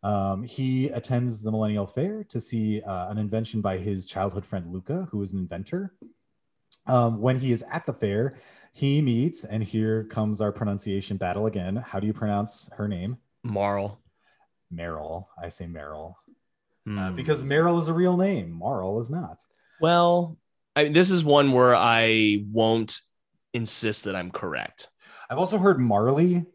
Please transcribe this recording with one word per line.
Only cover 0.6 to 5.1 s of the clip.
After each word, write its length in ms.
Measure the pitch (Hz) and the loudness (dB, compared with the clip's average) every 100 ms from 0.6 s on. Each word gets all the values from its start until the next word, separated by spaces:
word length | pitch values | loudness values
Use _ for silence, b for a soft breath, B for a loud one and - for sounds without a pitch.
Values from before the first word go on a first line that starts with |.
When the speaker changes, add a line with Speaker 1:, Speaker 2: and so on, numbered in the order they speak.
| 131 131 135 | -2 0 -2
Speaker 1:
attends 540 | 120 - 120 123 110 | -4 -2 -2 -2 -4
the 80 | 110 | -4
Millennial 360 | 110 107 107 98 | -2 0 0 -4
Fair 380 | - 170 214 | -4 -4 -4
to 160 | 214 147 | -8 -10
see, 420 | - 117 107 107 | -6 -4 -2 -2
uh, 260 | 98 92 90 | -4 -6 -6
an 100 | 104 | -4
invention 420 | 104 110 113 110 | -4 -4 -4 -4
by 180 | 101 95 | -2 -2
his 260 | 92 98 | -4 -6
childhood 400 | 90 - 98 101 | -6 -4 -4 -4
friend 280 | 95 95 85 | -8 -8 -8
Luca, 340 | 90 - 165 180 | -12 -6 -6 -4